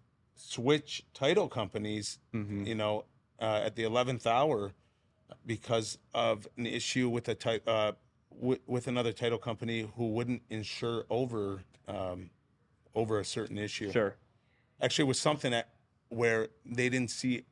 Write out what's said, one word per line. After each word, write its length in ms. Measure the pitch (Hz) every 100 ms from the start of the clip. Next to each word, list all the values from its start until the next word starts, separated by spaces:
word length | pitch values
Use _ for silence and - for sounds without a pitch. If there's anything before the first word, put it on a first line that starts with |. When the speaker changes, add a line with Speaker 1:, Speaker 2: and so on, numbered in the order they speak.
| _ _ _ -
Speaker 1:
switch 640 | - - 120 147 147 - -
title 340 | - 139 185 165
companies, 680 | 123 98 110 107 107 101 - _
Speaker 2:
Mm-hmm. 300 | 113 104 101
Speaker 1:
you 100 | 101
know, 320 | 110 107 107 - _ _ -
uh, 220 | 110 107
at 100 | 110 104
the 80 |
eleventh 420 | 113 120 123 123 117
hour 460 | 117 151 120 101 - _ _ _ _ _ - -
because 500 | 110 - 117 110 - _
of 340 | 113 117 110 104 -
an 80 | 117
issue 420 | 117 - 135 123
with 180 | 117 117
a 40 |
ti-, 260 | 110 117 113 -
uh, 260 | 110 107 101 _ _ _ -
wi-, 220 | 123 127 -
with 200 | 123 127
another 260 | 123 117
title 240 | 104 120 117
company 500 | - 110 117 117 110 117
who 120 | 117
wouldn't 340 | 110 120 120 -
insure 560 | 113 104 - 117 117 -
over, 540 | 117 127 117 101 95 95 _ -
um, 400 | 101 92 90 90 - _ _ _ _ _
over 240 | 110 110 107
a 60 |
certain 320 | 95 - 107 104
issue. 340 | 104 - 104
Speaker 2:
Sure. 260 | 107 101 - _ _ _ _ _ _
Speaker 1:
Actually, 220 | 131 -
it 40 | 143
was 120 | 127
something 300 | 160 156 135
that, 160 | 117 - _ _ _ _
where 400 | 117 117 113 110 -
they 240 | - 120 123
didn't 220 | 127 120
see 340 | - 131 123 -